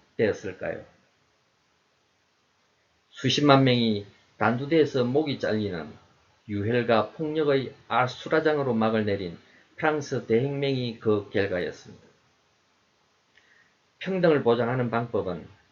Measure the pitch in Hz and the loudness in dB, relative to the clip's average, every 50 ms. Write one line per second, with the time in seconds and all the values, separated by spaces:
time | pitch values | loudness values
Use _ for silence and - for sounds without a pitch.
0 | _ _ _ - 117 101 90 - - 98 92 - - 82 82 82 - - _ _ | _ _ _ 0 0 0 0 -2 -6 -12 -10 -8 -8 -8 -8 -8 -12 -18 _ _
1 | _ _ _ _ _ _ _ _ _ _ _ _ _ _ _ _ _ _ _ _ | _ _ _ _ _ _ _ _ _ _ _ _ _ _ _ _ _ _ _ _
2 | _ _ _ _ _ _ _ _ _ _ _ _ _ _ _ _ _ _ _ _ | _ _ _ _ _ _ _ _ _ _ _ _ _ _ _ _ _ _ _ _
3 | _ _ - - - 131 - 147 147 147 139 135 135 127 123 120 117 113 107 101 | _ _ -10 -4 -2 -2 0 2 4 6 6 6 6 4 4 4 2 2 0 -2
4 | 101 - - _ _ _ _ - 107 110 120 123 143 139 165 160 143 135 - 135 | -4 -10 -16 _ _ _ _ -2 0 0 0 -2 -2 2 2 4 4 4 2 0
5 | 120 120 127 151 156 147 123 110 110 85 107 107 104 98 90 82 76 - - - | 0 0 0 0 0 -2 -2 -4 -2 -2 -2 -2 -2 -4 -6 -8 -10 -12 -14 -20
6 | _ _ _ _ _ _ _ _ _ - 104 101 101 110 123 123 117 120 117 110 | _ _ _ _ _ _ _ _ _ -8 -6 -4 -2 0 0 0 2 2 2 2
7 | - - - - 160 151 151 160 151 147 143 135 123 110 - - _ - 117 120 | 2 0 -4 -6 -6 -4 -2 0 0 2 2 0 0 -4 -10 -16 _ -2 0 0
8 | 127 123 - - - - 160 156 156 156 151 147 135 127 117 113 110 110 113 110 | 0 0 -4 -8 -6 -2 0 2 2 2 0 0 0 0 0 2 2 2 2 2
9 | 104 104 98 98 95 87 82 - - _ _ _ _ _ _ - 160 156 151 151 | 0 0 -2 -4 -4 -8 -10 -14 -18 _ _ _ _ _ _ -4 -2 0 0 -2
10 | 135 - 139 120 113 - 113 117 131 139 143 139 139 139 135 127 123 120 110 110 | -2 -4 -6 -4 0 2 2 2 2 0 -2 -2 -2 -2 -2 -2 -2 -4 -6 -2
11 | - 113 107 104 101 - - 107 98 95 90 90 82 76 - - - 110 90 - | 0 2 2 2 0 -2 -2 -2 -2 0 -2 -4 -4 -6 -8 -12 -16 -20 -20 -20
12 | _ _ _ _ _ _ _ _ _ _ _ _ _ _ _ _ _ _ _ _ | _ _ _ _ _ _ _ _ _ _ _ _ _ _ _ _ _ _ _ _
13 | _ _ _ _ _ _ _ _ _ _ _ _ _ _ _ _ _ _ _ - | _ _ _ _ _ _ _ _ _ _ _ _ _ _ _ _ _ _ _ -10
14 | - 180 190 185 170 170 151 135 120 117 117 117 120 117 123 131 123 113 113 117 | -6 -4 -2 2 4 4 4 4 4 2 2 2 0 0 -2 -2 -2 -2 -2 -4
15 | 120 - - 104 92 92 87 80 - - - _ _ _ | -4 -2 -4 -4 -4 -4 -6 -8 -10 -16 -20 _ _ _